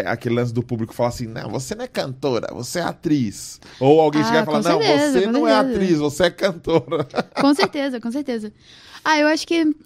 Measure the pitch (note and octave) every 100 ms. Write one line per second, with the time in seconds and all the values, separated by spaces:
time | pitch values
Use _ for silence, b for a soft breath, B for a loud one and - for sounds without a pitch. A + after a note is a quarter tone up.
0 | F#2 A#2 A#2+ A#2+ A#2+ A#2 A#2 A#2 A2+ -
1 | A#2+ - A2+ - B2+ A2 C3 G#3+ B3 G#3+
2 | C#3 C3 C#3+ A2+ - E2 B2 E3 F3 -
3 | E3+ D3 A2 - - - B B C3 D#3
4 | D#3 D3+ - - - D3+ - E3+ - -
5 | D4 C4 G#3 B3 D#4+ - C4+ G#3+ F#3+ D#3
6 | D3 C#3+ F3 - G3 E3 - E3 - E3
7 | - - - - C#4 D4 G4 D4+ C#4 B3
8 | A#3 C4 C#4 A3+ G#3+ B B B B B
9 | - D#4 D4+ D#4 - E4+ D#4 D4+